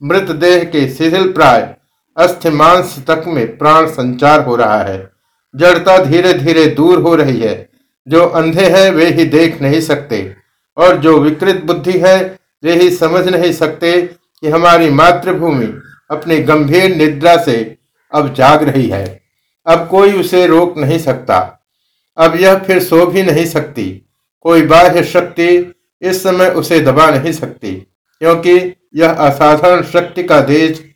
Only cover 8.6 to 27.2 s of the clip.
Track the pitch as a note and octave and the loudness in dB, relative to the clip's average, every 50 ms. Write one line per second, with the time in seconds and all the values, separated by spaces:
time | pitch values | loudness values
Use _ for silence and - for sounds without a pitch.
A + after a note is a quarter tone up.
8.6 | G3 E3+ F3 F#3+ F#3+ F#3+ - D#3 E3 E3+ C#3 E3 D#3+ C3 C#3+ D#3+ E3 E3 - - | 2 2 4 4 2 2 2 2 0 2 2 0 0 2 2 2 2 0 -2 -4
9.6 | C#3 C#3 D3 D#3+ D#3 - C#3+ - - - A#2 G2+ F#2+ F#2+ - _ _ _ _ _ | -4 -2 -2 -2 -2 -2 -4 -6 -6 -8 -8 -8 -8 -10 -16 _ _ _ _ _
10.6 | _ _ - D3 E3+ F3+ - C#3 C#3+ D#3+ D#3+ D3 C#3+ D3+ D3+ - F#3 G3 F3+ F#3 | _ _ -2 2 2 2 2 2 2 2 2 4 2 0 -2 0 -2 -2 -2 -2
11.6 | D3+ E3 E3 D3+ C3+ F3+ F#3 D#3+ E3+ F#3 F#3+ F#3+ F#3 F#3+ - _ _ _ _ _ | -4 -6 -6 -4 -4 -4 -2 2 2 2 2 2 0 -6 -10 _ _ _ _ _
12.6 | C#3+ E3 E3+ E3+ F3+ F3 F3+ - E3 D#3+ E3+ F#3 F#3 F#3 F3+ E3 F3 E3+ - - | -4 -2 0 2 2 2 2 0 -2 0 0 0 -2 0 -2 0 -2 -2 -2 -2
13.6 | D#3+ D3+ D#3 - E3+ E3+ F3 F3+ F3 F3 - _ _ _ _ _ D#3 D3+ D#3 E3 | -4 -6 -4 -4 -4 -2 -2 -2 -2 -4 -12 _ _ _ _ _ -6 -2 -2 2
14.6 | F3 F3 E3+ E3+ E3 D3+ C#3 D3 E3 F3 F3 F3 - - - - E3 E3 C#3+ B2+ | 2 4 4 4 2 2 2 2 2 2 2 0 -2 -6 -4 -2 -2 -2 -2 -2
15.6 | A2+ G#2+ - - - - - _ _ - D3+ D#3 - E3+ D#3+ D3 B2+ C#3+ D3+ D3+ | -4 -6 -8 -14 -20 -20 -20 _ _ -12 -12 -10 -4 -4 -2 -2 0 0 0 0
16.6 | D3 C#3 D#3+ F3+ F#3+ F#3 F3 D#3 D#3 D3 C#3 C3+ D#3+ E3+ E3+ E3 - D3 A#2 A2+ | 0 0 0 0 0 0 0 0 0 -2 -2 0 2 2 2 2 2 -2 -2 -4
17.6 | A2 - - _ _ _ _ _ _ _ - D3+ - C#3 C3 C3+ B2+ C#3 D3+ D3+ | -4 -8 -12 _ _ _ _ _ _ _ -4 -4 -4 -4 -2 0 2 2 2 2
18.6 | D#3 C#3 C3+ C3+ A#2+ G2+ F#2+ G2 F#2+ F#2 F#2 - _ _ _ _ _ _ _ _ | 0 0 0 0 -2 -2 -4 -6 -8 -10 -12 -18 _ _ _ _ _ _ _ _
19.6 | - E3 E3+ E3+ E3 E3 F#3 F#3+ G3+ G3+ G3 F#3 D#3 - F3+ F3+ F3+ F3 E3 E3 | -2 0 0 0 0 -2 0 2 2 2 2 0 -4 -2 0 0 2 4 2 2
20.6 | F3 F3 - D#3 C#3 C#3 E3 E3 - C#3 B2 - - - G2 F#2 - - - _ | 2 0 -4 -4 -4 -2 -2 -2 -2 -4 -6 -6 -4 -2 -2 -2 -2 -4 -12 _
21.6 | _ _ _ _ _ _ _ _ _ _ - E3 E3 E3 E3 E3+ F#3 F#3+ F#3+ F#3+ | _ _ _ _ _ _ _ _ _ _ -2 0 0 0 2 2 2 2 2 2
22.6 | F#3+ F#3+ F#3 F3 F3+ - E3 E3 F3 F3 F3+ F#3+ F#3+ F3 D3 D#3+ E3 E3 - D#3+ | 0 -2 -2 -2 0 2 2 2 2 2 0 -2 -2 0 0 -2 -2 -2 -4 -6
23.6 | - - - A#2+ G2 F#2 F#2 F#2+ _ _ _ _ _ _ _ _ - E3 E3+ E3 | -8 -6 -10 -10 -10 -10 -10 -14 _ _ _ _ _ _ _ _ -2 2 2 2
24.6 | D3 D3 D#3+ E3+ F3+ F3+ F3 F3 D3 - - F3 - C3+ - E3+ E3+ F3 F3 F3 | 4 4 4 4 4 4 2 0 -4 0 -2 -2 -4 -2 -4 -2 0 2 2 0
25.6 | F3 F3 - _ _ _ _ _ F3 F#3 F#3 F3+ F#3 F#3+ F3+ F3+ F#3 F3+ - D#3+ | 0 -4 -14 _ _ _ _ _ -6 -6 -6 -4 -4 -4 0 0 0 0 0 -4
26.6 | - - E3+ D#3 C3+ C3+ B2+ D3 D#3+ D#3 C#3+ C3 | -4 0 0 0 0 2 2 2 2 2 2 -2